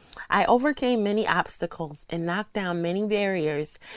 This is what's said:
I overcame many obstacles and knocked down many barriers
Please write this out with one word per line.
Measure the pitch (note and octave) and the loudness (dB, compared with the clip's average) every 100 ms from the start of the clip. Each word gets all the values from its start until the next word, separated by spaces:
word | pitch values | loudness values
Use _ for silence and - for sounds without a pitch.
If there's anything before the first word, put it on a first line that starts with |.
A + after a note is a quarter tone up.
| - - - | -20 -16 0
I | G3+ - | 2 6
overcame | B3 C#4+ C#4 B3 A#3+ | 4 4 0 2 2
many | G3+ G#3 G#3 | 2 2 2
obstacles | F3 - - F3 - D#3 D3+ - | 2 0 -4 -8 -6 -10 -10 -8
and | E3+ E3+ | -4 -2
knocked | F3+ G#3+ | -2 -4
down | G#3+ F#3 F3 | -4 -2 -2
many | E3+ F#3 G#3 | 0 -2 0
barriers | G#3 G3+ F#3 D#3 D3 D3+ - - | 0 0 0 0 -2 -4 -10 -18